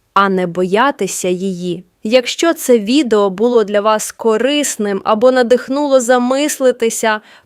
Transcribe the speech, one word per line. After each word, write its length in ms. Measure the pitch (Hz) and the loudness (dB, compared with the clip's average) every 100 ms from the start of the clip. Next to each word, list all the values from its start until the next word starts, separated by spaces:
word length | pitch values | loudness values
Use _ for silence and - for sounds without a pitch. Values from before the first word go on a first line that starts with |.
| _ | _
а 140 | 196 196 | 0 2
не 180 | 185 180 | 0 -2
боятися 840 | 175 185 202 269 277 190 - 185 | -2 0 2 0 -2 -6 -4 -4
її. 560 | 180 196 175 180 175 - _ 214 | -2 -4 -6 -8 -8 -12 _ 0
Якщо 460 | 254 240 - 330 | 0 0 -2 -2
це 240 | 320 - 233 | 0 2 2
відео 520 | 202 285 240 214 202 | 2 0 2 2 2
було 340 | 185 240 240 | 0 0 2
для 160 | 202 208 | 0 0
вас 320 | 214 214 - | 0 0 -4
корисним 880 | - 226 220 254 294 277 - 208 196 | -4 0 0 0 0 -2 -4 -4 -4
або 260 | - 220 254 | -2 2 2
надихнуло 720 | 254 240 247 - 277 294 262 | 2 2 2 0 -4 2 2
замислитися, 1200 | 233 247 247 269 302 - 254 247 226 - 220 214 - - | 4 2 2 0 -2 0 0 0 -2 -2 -2 -2 -8 -20